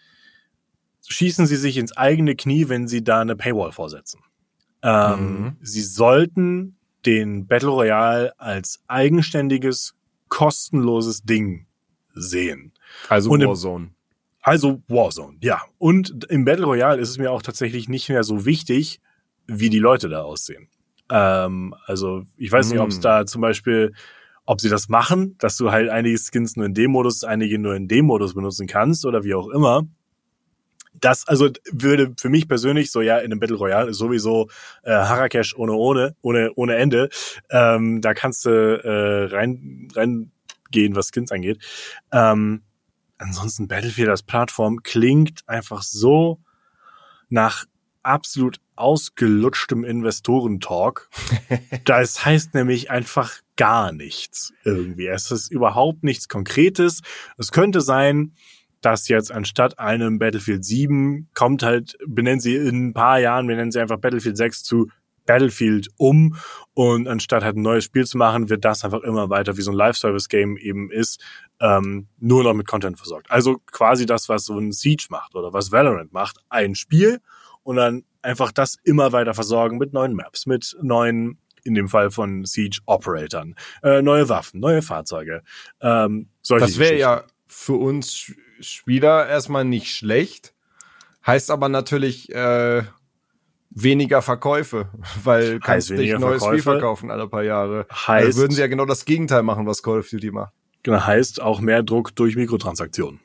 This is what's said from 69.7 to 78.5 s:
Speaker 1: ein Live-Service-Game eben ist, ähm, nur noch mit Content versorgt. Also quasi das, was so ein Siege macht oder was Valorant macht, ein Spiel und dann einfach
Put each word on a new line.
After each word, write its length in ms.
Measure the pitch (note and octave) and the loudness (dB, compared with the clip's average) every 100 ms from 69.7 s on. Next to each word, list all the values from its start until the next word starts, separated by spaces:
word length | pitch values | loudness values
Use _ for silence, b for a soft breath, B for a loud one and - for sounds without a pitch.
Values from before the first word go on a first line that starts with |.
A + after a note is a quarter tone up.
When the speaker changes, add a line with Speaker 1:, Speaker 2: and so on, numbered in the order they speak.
Speaker 1:
ein 60 | G2+ | 2
Live-Service-Game 800 | A2 - A2 G2+ - G#2 G2+ G2+ | 2 2 -2 -4 -2 0 0 -4
eben 340 | G#2 G2 G2 | -8 -8 -8
ist, 280 | A2 A2+ - B B B - | -4 -4 -6 B B B -6
ähm, 480 | G#2+ G2 G2 G2 G2+ - | 0 0 -2 -8 -12 -8
nur 240 | A#2 B2+ | 0 2
noch 100 | A#2+ | 2
mit 140 | G#2+ G2 | -2 -4
Content 300 | G#2+ F#2 F2 | -6 -6 -10
versorgt. 340 | E2+ D#2 - | -14 -16 -6
Also 260 | - B2 B2+ - | -2 0 -2 -6
quasi 340 | - A2+ B2+ A#2 | 0 2 2 0
das, 240 | A#2 - | -4 -2
was 160 | G#2+ - | -4 -4
so 120 | G#2 | -6
ein 120 | G#2+ | -6
Siege 340 | G2 D3 D3+ - | -4 -2 -2 -4
macht 240 | - - F#2 | -12 -12 -10
oder 160 | F2 | -6
was 180 | G2 G2 | -6 0
Valorant 420 | A2+ C#3+ F#2 D#2 | 2 2 0 -6
macht, 240 | F2+ G2 - - | -8 -8 -8 -6
ein 260 | A#2 G2+ G2 | -2 -2 -4
Spiel 440 | - D#3 G#3 B3 b b b b | 0 4 4 2 b b b b
und 140 | C3 B2+ | -4 0
dann 260 | A#2+ B2 _ _ | 2 0 _ _
einfach 300 | B2 B2 A#2+ | -8 -2 -2